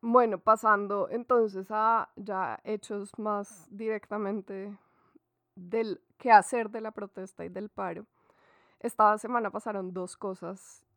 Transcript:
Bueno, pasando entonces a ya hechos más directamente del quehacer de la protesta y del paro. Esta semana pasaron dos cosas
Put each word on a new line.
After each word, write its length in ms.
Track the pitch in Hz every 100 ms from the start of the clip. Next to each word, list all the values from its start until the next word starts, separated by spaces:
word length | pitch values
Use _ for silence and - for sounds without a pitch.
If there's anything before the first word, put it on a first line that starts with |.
| 233
Bueno, 300 | 240 233 190
pasando 720 | - 220 220 208 202 202 185
entonces 560 | 233 240 247 220 190 190
a 380 | 214 220 226 - -
ya 440 | 208 190 170 110
hechos 540 | - 208 - 208 202 -
más 500 | 214 208 202 - -
directamente 1040 | 202 226 214 - 208 196 208 190 196 202 202 _ _ _ _ _ _ _ -
del 440 | 175 220 226 180 _ _
quehacer 500 | 247 220 - 240 220
de 100 | 226
la 100 | 220
protesta 520 | 220 202 - 185 _
y 60 | 170
del 200 | 185 208
paro. 360 | - 190 170 220 _ _ _ _ _ _ _
Esta 380 | 233 - 214 214
semana 320 | 220 240 214
pasaron 440 | 202 226 202 185
dos 220 | 185 180 -
cosas 680 | 202 190 170 190 - - _